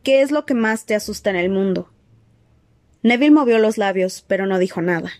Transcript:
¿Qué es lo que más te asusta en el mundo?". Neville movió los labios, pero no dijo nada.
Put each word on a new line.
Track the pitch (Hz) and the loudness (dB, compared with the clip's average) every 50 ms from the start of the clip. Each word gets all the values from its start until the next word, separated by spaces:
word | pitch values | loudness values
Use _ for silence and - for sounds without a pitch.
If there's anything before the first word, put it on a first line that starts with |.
| _ | _
¿Qué | 269 269 269 | 2 2 2
es | 269 277 | 2 2
lo | 294 302 294 | 0 -4 -2
que | - 262 | -2 -2
más | 233 226 220 220 226 - | 0 0 -2 -2 -4 -4
te | - 214 | -4 -4
asusta | 208 - - 208 - - 208 | -4 -4 -8 -12 -6 -4 -2
en | 190 | -2
el | 180 175 190 | 0 -2 0
mundo?". | 196 190 196 196 180 175 180 _ _ _ _ _ _ _ _ _ _ _ _ _ _ _ _ _ _ _ _ _ _ _ | 0 0 0 0 -2 -4 -6 _ _ _ _ _ _ _ _ _ _ _ _ _ _ _ _ _ _ _ _ _ _ _
Neville | - 226 240 240 285 302 | 0 0 2 4 4 4
movió | 294 302 277 240 226 | 6 4 4 2 2
los | 226 220 214 220 226 | 2 2 2 0 0
labios, | 202 196 185 190 185 185 - - _ | -2 -2 0 -2 -2 -4 -4 -12 _
pero | _ 196 190 196 | _ -4 -2 -2
no | 196 190 185 | -2 0 0
dijo | 185 185 - 180 165 | 0 -2 -2 -4 -2
nada. | 180 175 165 160 180 - | -2 -2 -2 -4 -10 -14